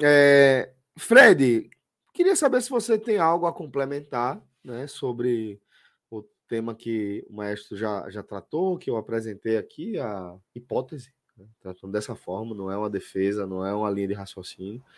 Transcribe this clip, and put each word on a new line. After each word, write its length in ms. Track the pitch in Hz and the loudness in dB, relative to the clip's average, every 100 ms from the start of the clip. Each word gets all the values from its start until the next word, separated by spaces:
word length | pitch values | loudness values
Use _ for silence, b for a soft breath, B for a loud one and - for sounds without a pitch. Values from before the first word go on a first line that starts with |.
é... 680 | 147 147 143 139 139 131 - _ _ - | 6 8 8 8 8 6 0 _ _ -8
Fred, 720 | - 240 240 147 131 113 - _ _ _ _ | 6 8 10 8 4 2 -2 _ _ _ _
queria 220 | - 349 | 0 2
saber 260 | - 285 254 | 2 2 0
se 100 | 247 | -2
você 280 | 247 233 220 | -4 0 -2
tem 200 | 226 208 | 0 2
algo 280 | 165 170 170 | 2 2 0
a 60 | |
complementar, 920 | 165 151 135 135 143 151 123 123 196 _ _ | -4 -8 -4 -4 -6 -6 -4 -4 -4 _ _
né, 240 | 139 120 143 | -12 -10 -10
sobre 720 | - 131 120 123 117 110 104 _ _ _ _ _ | -8 -8 -4 -2 -2 -4 -12 _ _ _ _ _
o 140 | 110 104 _ - | -16 -16 _ -8
tema 260 | 113 113 | -6 -6
que 500 | 110 117 110 101 101 - | -8 -6 -4 -4 -8 -10
o 60 | 104 | -10
maestro 400 | 104 104 - 101 | -8 -8 -10 -8
já, 340 | 107 101 78 | -6 -6 -8
já 140 | 104 | -12
tratou, 520 | 113 101 - 156 190 180 | -12 -14 -8 -4 -4 -4
que 140 | - | -6
eu 60 | 113 | -6
apresentei 600 | 110 113 110 101 113 110 | -4 -6 -6 -8 -2 -2
aqui, 400 | 92 - 202 190 | -4 -12 -10 -8
a 380 | 117 101 90 92 _ 123 | -6 -8 -12 -16 _ -16
hipótese, 560 | 123 113 131 147 - _ _ _ | -6 -6 -6 -12 -18 _ _ _
né, 80 | 107 _ | -20 _
tratando 320 | 92 92 95 | -16 -14 -6
dessa 240 | 104 107 107 | -6 -6 -12
forma, 360 | - 95 113 | -10 -8 -8
não 160 | 104 95 | -8 -8
é 80 | 98 | -6
uma 140 | 107 | -4
defesa, 560 | 101 - 98 98 104 95 | -6 -6 -2 -2 -2 -6
não 180 | 92 | -6
é 80 | 95 | -4
uma 160 | 104 107 | -4 -2
linha 200 | 101 98 | -2 -4
de 60 | |
raciocínio. 680 | 101 98 - 90 - 95 117 - | -6 -10 -14 -16 -14 -12 -12 -18